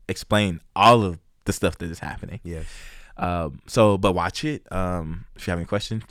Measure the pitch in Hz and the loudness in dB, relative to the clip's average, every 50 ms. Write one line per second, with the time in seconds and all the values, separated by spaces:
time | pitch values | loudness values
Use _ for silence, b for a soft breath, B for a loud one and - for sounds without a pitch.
0 | - - 95 - - - 110 104 104 98 85 80 - - _ - 98 113 120 120 | -8 -8 -8 -8 -4 0 0 2 2 2 -2 -6 -10 -10 _ 6 8 8 8 8
1 | 104 92 85 80 _ _ _ _ _ - 98 - - 87 82 - 87 85 82 - | 6 0 -2 -6 _ _ _ _ _ -4 -2 0 0 0 0 -2 -8 -10 -8 -8
2 | - 76 - - - - - - - 85 85 80 80 B B B B B B B | -10 -12 -10 -12 -12 -12 -12 -12 -10 -10 -10 -10 -10 B B B B B B B
3 | B B B - - 90 87 87 82 78 65 - _ - - 127 113 104 101 92 | B B B -4 -4 -2 -2 -2 -4 -6 -8 -12 _ -4 4 6 6 6 6 4
4 | 95 101 92 90 85 90 - - - 151 147 - _ - - 92 92 90 90 87 | 2 2 2 2 -2 -2 -4 -4 -6 -6 -6 -6 _ -8 -4 -4 -2 -2 -2 -4
5 | 80 78 82 85 - - - - - - 90 85 85 - - 101 - - 113 110 | -4 -6 -8 -10 -12 -16 -18 -12 -6 -4 -4 -4 -4 -2 -4 -4 -4 -4 -6 -8
6 | - - | -8 -6